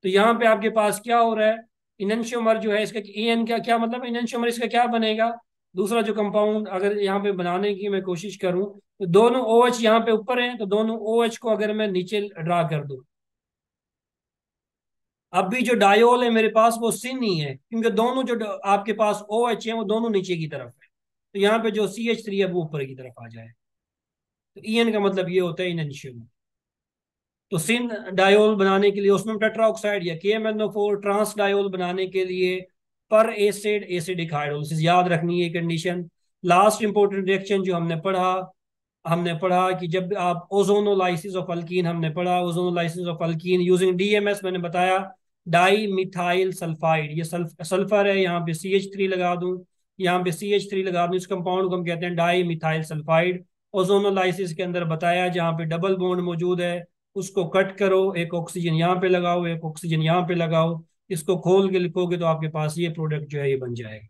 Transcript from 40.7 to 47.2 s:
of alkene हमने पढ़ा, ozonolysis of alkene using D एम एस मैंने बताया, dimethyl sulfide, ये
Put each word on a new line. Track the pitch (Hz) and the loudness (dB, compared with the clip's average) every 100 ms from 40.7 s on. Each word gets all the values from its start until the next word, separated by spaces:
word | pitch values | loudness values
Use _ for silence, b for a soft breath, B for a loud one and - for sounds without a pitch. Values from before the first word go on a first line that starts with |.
| 208 208 196 180 175 202 185 | 4 4 2 2 0 -4 -8
of | 175 | -6
alkene | 170 165 180 170 | -6 -4 -2 0
हमने | 170 160 | 0 -2
पढ़ा, | 156 180 180 | -2 0 0
ozonolysis | 175 170 180 175 170 170 175 | 0 -2 -2 0 -2 -4 -6
of | 165 | -4
alkene | 165 165 180 180 180 | -4 -4 0 0 4
using | 185 185 180 | 4 4 2
D | 196 208 | 2 2
एम | 202 | 2
एस | 202 | -2
मैंने | 190 185 | -4 -4
बताया, | 170 180 180 190 190 - _ _ - | -4 0 0 0 -2 -12 _ _ 0
dimethyl | 165 185 208 214 190 190 180 175 180 190 | 4 4 4 0 -2 -4 -4 -2 0 0
sulfide, | 180 170 160 165 160 151 | -2 -8 -4 0 0 0
ये | 151 | -6